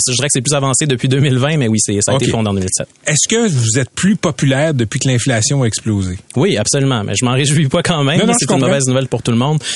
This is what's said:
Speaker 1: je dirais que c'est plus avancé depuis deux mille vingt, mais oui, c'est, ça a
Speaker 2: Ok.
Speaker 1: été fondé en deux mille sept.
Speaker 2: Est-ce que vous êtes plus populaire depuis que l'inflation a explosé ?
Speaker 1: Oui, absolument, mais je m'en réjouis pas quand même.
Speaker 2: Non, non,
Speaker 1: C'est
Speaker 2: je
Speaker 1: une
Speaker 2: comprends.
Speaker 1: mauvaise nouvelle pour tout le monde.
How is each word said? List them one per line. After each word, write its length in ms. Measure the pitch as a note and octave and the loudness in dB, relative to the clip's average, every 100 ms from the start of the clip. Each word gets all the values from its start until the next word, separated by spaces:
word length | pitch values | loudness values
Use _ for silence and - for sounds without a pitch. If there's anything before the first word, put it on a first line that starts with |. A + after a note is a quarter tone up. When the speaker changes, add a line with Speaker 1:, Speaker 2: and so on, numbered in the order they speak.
| - | 0
Speaker 1:
je 60 | |
dirais 140 | A#2+ C#3+ | -2 0
que 40 | C#3+ | 0
c'est 60 | |
plus 120 | B2 C#3+ | 0 0
avancé 300 | C3+ B2+ D#3 | 0 0 0
depuis 220 | B2+ C#3 | 0 2
deux 100 | C3+ | 2
mille 180 | C#3+ B2+ | 2 2
vingt, 200 | C#3 D#3 | 2 0
mais 100 | A#2 | 0
oui, 120 | A2 | 0
c'est, 180 | - G2+ | 0 0
ça 120 | G2+ | 0
a 20 | G#2 | 0
Speaker 2:
Ok. 60 | |
Speaker 1:
été 100 | B2 | 0
fondé 160 | A#2 G#2+ | 0 0
en 40 | |
deux 80 | G2 | -2
mille 80 | F#2 | -2
sept. 160 | - - _ - | -4 -6 _ -4
Speaker 2:
Est-ce 220 | D3+ - | -2 0
que 180 | A3 A3+ | 0 0
vous 280 | C3+ A2+ A2+ | 0 0 0
êtes 120 | B2+ | -4
plus 260 | - F#3 G#3+ | -2 0 0
populaire 580 | F3+ - C#3 C3 D#3+ | -2 0 0 2 0
depuis 280 | C#3 A2+ C3+ | 0 -2 -2
que 80 | C3+ | 0
l'inflation 540 | B2 C3+ A2+ G#2+ C#3 | 0 0 0 0 0
a 20 | A#2 | 0
explosé ? 520 | - A2+ G2+ F#2 F2+ - B2 | -2 -2 -2 -2 -6 -6 0
Speaker 1:
Oui, 180 | F#3+ A2 | 0 0
absolument, 480 | G#2 C#3+ C3+ A#2+ | 0 0 0 0
mais 80 | G2+ G2+ | -2 -2
je 60 | B2 | 0
m'en 80 | |
réjouis 340 | C3 C#3+ D3+ C#3 | 0 0 0 0
pas 160 | E3+ | 0
quand 220 | F3 E3 C#3 | 0 0 0
même. 140 | F3 | 2
Speaker 2:
Non, 60 | G#3 | 2
non, 60 | A#3+ | 0
Speaker 1:
C'est 60 | C3 | 0
Speaker 2:
je 40 | |
Speaker 1:
une 0 | - | 0
Speaker 2:
comprends. 120 | B2+ | 2
Speaker 1:
mauvaise 180 | C#3 C3 | 0 0
nouvelle 220 | B2+ C3 | 0 0
pour 120 | A#2 | -2
tout 100 | A#2+ | 0
le 60 | A#2 | 0
monde. 240 | C3+ D3+ - | 2 0 -4